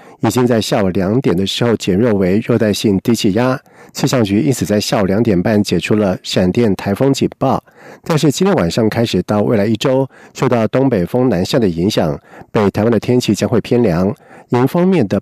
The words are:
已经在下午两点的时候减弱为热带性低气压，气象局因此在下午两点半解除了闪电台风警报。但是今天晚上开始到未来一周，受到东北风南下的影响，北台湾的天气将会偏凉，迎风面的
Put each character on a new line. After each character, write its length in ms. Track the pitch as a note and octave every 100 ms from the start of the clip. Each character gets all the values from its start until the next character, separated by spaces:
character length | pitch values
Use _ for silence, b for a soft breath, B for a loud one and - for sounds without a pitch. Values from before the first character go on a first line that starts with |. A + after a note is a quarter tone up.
| B B
已 80 | A2+
经 180 | B2 B2
在 120 | A#2
下 240 | - B2+
午 60 | G2
两 320 | F#2 F#2 A#2+
点 160 | C3 F2
的 80 | G2
时 180 | -
候 120 | A#2+ G#2+
减 200 | - F#2
弱 160 | A#2+
为 260 | G2+ F2+ G2+
热 180 | A#2 A#2
带 160 | A2
性 240 | G2 A2+ F#2+
低 100 | -
气 200 | A2+ A2
压， 220 | G2 B2+ B2+ B B B
气 140 | - C#3+
象 160 | C3+
局 160 | G2+ G2+
因 120 | D3
此 140 | B2+ F2
在 160 | G#2
下 220 | - B2+
午 20 | F#2
两 160 | F#2+
点 180 | A#2 F2+
半 220 | F#2 G#2+
解 180 | G2+ F2+
除 140 | -
了 240 | G#2+ G2+ F2+
闪 280 | - - F#2
电 240 | F#2 A#2 F#2
台 160 | G2+
风 220 | G2+ C3+
警 160 | C3+ G2 -
报。 260 | C3+ G#2+ B B B B
但 140 | - D#3
是 140 | D#3
今 160 | - F#3+
天 80 | E3
晚 140 | E2+
上 200 | B2 A2
开 160 | A#2 A#2
始 160 | F#2 -
到 140 | G#2
未 140 | G#2 A2+
来 120 | G#2
一 80 | A2
周， 340 | C#3 C3 C3+ B B
受 160 | - A#2+
到 180 | A#2+ A2
东 200 | C3 C3+
北 160 | A2 F2
风 240 | B2 B2+
南 160 | F2+ F#2+
下 140 | C#3+
的 100 | G#2
影 180 | E2 F#2+
响， 320 | - F2 C#2 B B B
北 160 | A#2 G2+
台 100 | G#2+
湾 100 | A2
的 80 | A2
天 200 | - B2
气 160 | A#2+ G2+
将 120 | G#2
会 140 | A2+
偏 220 | - A#2+
凉， 280 | A2+ E2 F#2+ - B B B
迎 180 | B2 C3
风 200 | F3 F#3
面 200 | F#3 G2+
的 120 | G2+